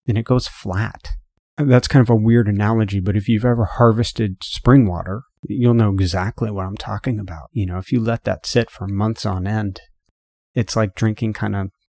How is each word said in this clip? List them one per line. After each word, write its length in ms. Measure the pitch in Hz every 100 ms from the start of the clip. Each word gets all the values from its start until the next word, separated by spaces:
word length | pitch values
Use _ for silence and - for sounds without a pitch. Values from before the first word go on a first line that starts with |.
| -
then 120 | 92
it 80 | 90
goes 220 | 127 -
flat. 600 | - 98 92 107 - - - - _ _ -
That's 300 | 143 123 -
kind 140 | 135
of 80 | 117
a 60 | 113
weird 320 | 110 117 104
analogy, 520 | 101 104 113 104 101
but 160 | 92 104
if 120 | 101
you've 180 | 107 123
ever 200 | 120 104
harvested 720 | - 117 110 117 - 107 92
spring 440 | - - 120 139 104
water, 360 | 85 90 104 - _
you'll 300 | - - 120
know 180 | 117 107
exactly 580 | 98 92 90 98 - 110
what 160 | 98 95
I'm 120 | 101
talking 420 | - 101 139 107
about. 300 | 95 80 -
You 140 | 110 90
know, 120 | 90
if 140 | -
you 80 | 127
let 240 | 113 120
that 220 | - 92 -
sit 260 | 120 113
for 160 | - 98
months 380 | 98 110 107 104
on 200 | 95 98
end, 360 | 110 101 95 - _ _ _ _ _ _ 127
it's 200 | 107 113
like 200 | 104 -
drinking 380 | 113 104 110
kind 220 | 104 107 101
of 120 | 98 - _